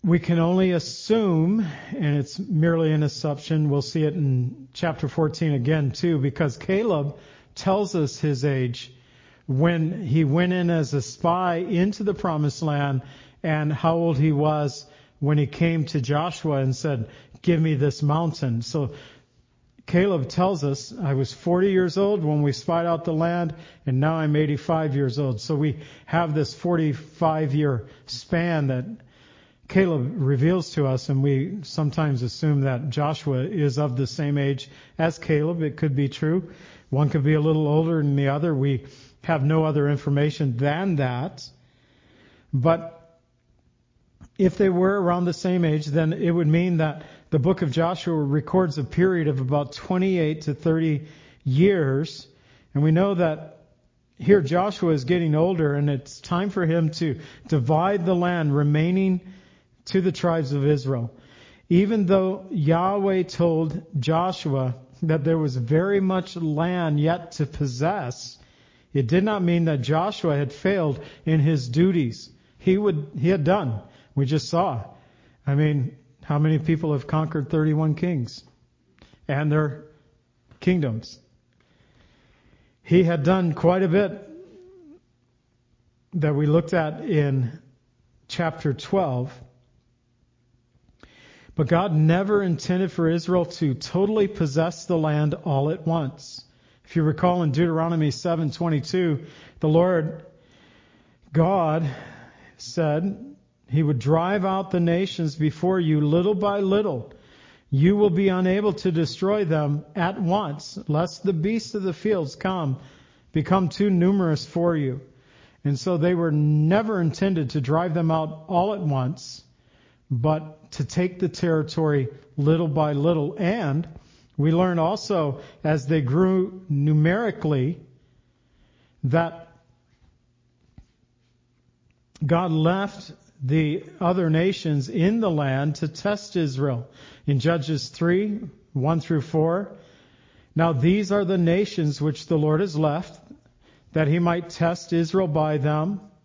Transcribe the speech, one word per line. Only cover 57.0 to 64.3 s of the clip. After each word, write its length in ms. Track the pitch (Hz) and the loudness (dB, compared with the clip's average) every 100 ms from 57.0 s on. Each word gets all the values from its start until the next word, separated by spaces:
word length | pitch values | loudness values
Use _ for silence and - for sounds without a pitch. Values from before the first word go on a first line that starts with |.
| 165 131 - - - | -4 -4 -10 -20 -2
divide 580 | 156 120 156 180 202 170 | 0 2 2 2 0 0
the 80 | |
land 400 | 180 175 175 151 | 0 0 0 0
remaining 680 | 143 147 151 165 190 190 180 - - - _ _ _ - | 2 2 2 2 2 2 0 -6 -20 -20 _ _ _ -2
to 140 | 190 | 0
the 120 | 185 | 0
tribes 400 | - 175 165 135 | 0 0 0 -2
of 140 | 143 143 | 0 2
Israel. 480 | 147 131 127 117 - - - - - _ | 2 0 -4 -6 -10 -20 -20 -20 -20 _
Even 380 | 175 202 226 180 | 2 4 2 4
though 400 | 196 185 196 190 | 2 2 -4 -6
Yahweh 720 | 233 147 165 185 202 196 185 | -2 2 2 2 0 0 0
told 600 | 180 - 170 160 160 165 - 147 | -2 0 2 2 0 -4 -6 -4
Joshua 760 | 123 160 185 | 0 0 0